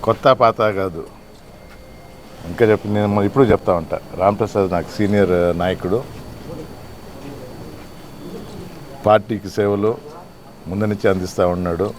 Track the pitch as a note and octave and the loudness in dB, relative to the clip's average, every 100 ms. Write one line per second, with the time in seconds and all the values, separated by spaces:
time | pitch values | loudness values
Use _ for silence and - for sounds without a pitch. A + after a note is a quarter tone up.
0 | - A2+ C#3+ B2 A#2 A2 A2 G2 F#2+ E2 | 2 4 4 6 4 4 0 2 -4 -6
1 | - - - - - - - - - - | -12 -16 -20 -20 -20 -20 -20 -20 -20 -20
2 | - - - - E2+ F2 A2+ G#2 G#2 G#2 | -20 -20 -20 -16 -12 2 4 4 2 0
3 | G#2 G#2 G2+ B2+ C#3 - - F2 D#2 - | 2 2 2 4 4 4 2 0 0 -6
4 | - - F#2+ G#2 G#2+ G#2 F#2+ F2 E2 - | -8 2 2 2 0 2 2 0 -2 -2
5 | G2+ G#2 F#2+ F2+ F2 E2+ F2+ F#2 F#2 G#2+ | 2 4 4 4 2 2 0 -2 -2 -2
6 | C3+ - - - - D#3+ - - - - | -4 -14 -16 -16 -14 -14 -14 -16 -16 -18
7 | - - - C#3 - - - - - - | -18 -16 -14 -14 -14 -14 -16 -16 -18 -18
8 | - - - F2+ - - - - - - | -18 -16 -14 -14 -14 -14 -14 -16 -16 -2
9 | G#2+ G#2+ G#2 G#2+ G2 F2+ G2+ G2+ G#2+ A#2 | 4 4 4 -6 -6 0 0 2 0 -2
10 | - - - - - - - F#2+ G#2+ G#2 | -8 -16 -18 -20 -20 -18 -8 -2 -2 2
11 | G#2+ F#2+ F2+ - F2+ F2 F2 E2+ G2+ | 2 2 -2 0 2 2 -2 -2 -2